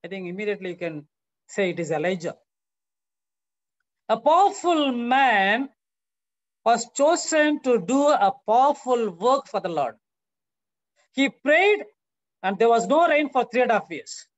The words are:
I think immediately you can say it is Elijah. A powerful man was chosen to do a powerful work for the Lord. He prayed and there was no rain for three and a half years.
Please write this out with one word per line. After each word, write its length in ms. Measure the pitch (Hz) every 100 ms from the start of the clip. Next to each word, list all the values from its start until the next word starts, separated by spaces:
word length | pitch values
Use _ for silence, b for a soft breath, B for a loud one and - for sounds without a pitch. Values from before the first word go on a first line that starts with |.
I 40 | 175
think 200 | 190 180
immediately 420 | 185 208 202 185
you 60 | 175
can 300 | 170 156 147 _ _ _ _
say 240 | - 190
it 100 | 175
is 100 | 160
Elijah. 460 | 156 165 190 165 - _ _ _ _ _ _ _ _ _ _ _ _ _ _ _ _ _
A 80 | 220
powerful 760 | 277 330 392 392 359 330 285
man 760 | 240 240 262 269 214 196 226 277 _ _ _ _ _ _ _ _ _
was 260 | - 233 -
chosen 680 | - 285 330 - 311 302 302
to 200 | 262 240
do 280 | 170 269 285
a 240 | 294 196 196 -
powerful 640 | 226 269 285 254 247 220
work 380 | 170 220 269 -
for 120 | 208
the 80 | 180
Lord. 280 | 160 131 - _ _ _ _ _ _ _ _ _ _ _
He 160 | - 269
prayed 560 | - 262 311 392 415 - _ _ _ _ _
and 160 | 185 196
there 120 | 226
was 160 | 233 190
no 200 | 285 339
rain 220 | 302 294
for 160 | 262
three 160 | 240 240
and 100 | 247
a 40 |
half 160 | 214 -
years. 360 | 170 - - -